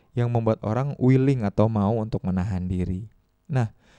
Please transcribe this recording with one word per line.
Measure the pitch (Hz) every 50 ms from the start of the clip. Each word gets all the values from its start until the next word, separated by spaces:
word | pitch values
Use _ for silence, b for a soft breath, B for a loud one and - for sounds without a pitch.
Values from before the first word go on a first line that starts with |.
| b b b 120
yang | 120 120 120
membuat | 117 113 110 110 - -
orang | 101 110 120 135 143 139 -
willing | - 131 131 131 131 135 139 127 110
atau | 101 - - 104 113
mau | 110 110 101 98 113 117
untuk | 110 113 - 95 -
menahan | 95 90 92 90 110 95 90 90
diri. | 90 92 90 90 87 92 92 113 110 _ _ _ _ _ _ _ -
Nah, | 160 131 120 107 - b b b b